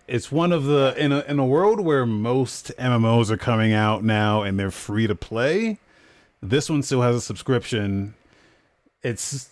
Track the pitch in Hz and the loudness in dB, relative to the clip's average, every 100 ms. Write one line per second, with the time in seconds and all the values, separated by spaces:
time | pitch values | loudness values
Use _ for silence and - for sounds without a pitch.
0 | - 120 - 151 175 165 139 147 135 143 | -6 -6 -4 -2 0 0 2 2 2 0
1 | 143 143 143 143 131 147 202 214 165 139 | 0 0 -2 0 2 4 4 2 2 2
2 | 120 107 117 131 123 - - 123 127 120 | 2 0 0 0 -2 -6 -14 -4 0 2
3 | 113 117 107 107 - 110 110 107 107 110 | 4 4 2 0 0 2 2 2 2 0
4 | 110 107 107 107 101 98 98 - - 107 | 0 2 2 2 0 -2 -4 -6 -6 -2
5 | 110 95 - 113 139 190 226 208 _ _ | 0 -2 -6 -2 0 0 -2 -6 _ _
6 | _ _ _ _ 95 139 151 147 131 131 | _ _ _ _ -2 -2 0 -2 0 2
7 | 123 120 - 104 - 123 - 110 101 98 | 2 0 -4 -8 -2 -2 -2 -4 -2 -2
8 | 101 - _ _ _ _ _ _ _ _ | -6 -12 _ _ _ _ _ _ _ _
9 | 127 110 - 139 - | -8 -6 -8 -10 -12